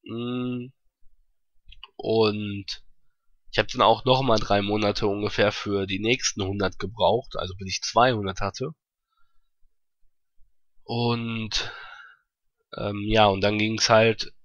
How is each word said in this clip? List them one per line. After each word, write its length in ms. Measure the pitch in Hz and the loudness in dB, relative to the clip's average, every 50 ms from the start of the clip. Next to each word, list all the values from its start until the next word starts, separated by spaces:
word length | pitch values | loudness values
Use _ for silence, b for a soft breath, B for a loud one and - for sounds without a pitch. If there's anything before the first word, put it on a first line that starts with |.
| _ | _
Mm. 640 | - 110 117 120 120 123 127 123 123 123 123 123 131 _ _ _ _ _ _ - - - _ _ _ _ _ _ _ _ _ _ - - - - - _ | -10 -10 -8 -6 -6 -4 -4 -4 -4 -4 -6 -8 -12 _ _ _ _ _ _ -20 -20 -20 _ _ _ _ _ _ _ _ _ _ -20 -20 -20 -20 -20 _
Und 880 | _ - 110 110 113 110 107 104 104 107 104 101 98 98 - - - - - - _ _ _ _ _ _ _ _ _ _ - | _ -4 0 2 4 4 2 2 -2 -6 -6 -8 -8 -10 -10 -14 -14 -14 -20 -20 _ _ _ _ _ _ _ _ _ _ -4
ich 60 | - - | -2 -2
habe 100 | - - | -2 -2
dann 100 | - 127 | 0 4
auch 240 | 110 101 113 107 - | 4 4 4 4 4
noch 160 | 123 127 131 131 | 2 2 2 4
mal 160 | 123 113 110 | 2 2 2
drei 220 | 107 - 104 101 | 4 2 2 2
Monate 460 | 101 101 104 107 107 101 101 - - 104 | 2 0 -2 0 0 0 0 0 0 -2
ungefähr 440 | 101 101 104 104 - - 104 104 | -2 -2 -4 -4 0 2 2 2
für 340 | 104 - - 104 101 98 98 | 2 -2 -4 -2 -2 -2 -2
die 140 | 95 95 95 | -2 -4 -2
nächsten 420 | 104 110 123 127 - - - - | 0 0 0 0 0 -6 -4 -2
hundert 380 | 101 95 101 101 98 92 - - | -4 -4 -2 -2 -2 -2 -2 -4
gebraucht, 560 | - 95 110 - 92 85 104 120 - - - | -10 -10 -4 0 2 2 2 2 -2 -6 -10
also 180 | - - 92 95 | -8 -8 -8 -10
bis 120 | 101 101 95 | -10 -10 -8
ich 140 | 90 - | -8 -6
zweihundert 580 | - - - 113 120 131 123 107 101 95 92 - | -8 -2 2 4 4 4 4 0 -2 -4 -4 -4
hatte. 340 | 101 98 - - 131 - 160 _ _ _ _ _ _ _ _ _ - _ _ - _ _ _ _ _ _ _ _ _ _ _ _ _ _ _ _ _ _ _ _ - _ _ _ _ _ _ - - | -6 -6 -4 -6 -8 -8 -8 _ _ _ _ _ _ _ _ _ -20 _ _ -20 _ _ _ _ _ _ _ _ _ _ _ _ _ _ _ _ _ _ _ _ -20 _ _ _ _ _ _ -20 -10
Und, 880 | - 117 117 120 117 117 117 117 117 113 113 110 110 - B B B B B B B B B B B B B B B _ _ _ _ _ _ _ _ - - | -6 -4 -2 0 0 0 -2 -4 -6 -6 -6 -6 -4 -4 B B B B B B B B B B B B B B B _ _ _ _ _ _ _ _ -10 -8
ähm, 260 | - 104 104 104 101 107 | -6 -6 -4 -4 -2 2
ja, 180 | 110 110 107 | 4 6 6
und 160 | 104 95 98 | 6 6 4
dann 160 | 95 101 107 107 | 2 0 2 2
ging's 320 | 107 110 110 107 - - | 0 0 0 -2 2 4
halt 440 | 117 110 113 113 110 - - - - - _ | 6 6 6 6 2 0 -6 -12 -12 -18 _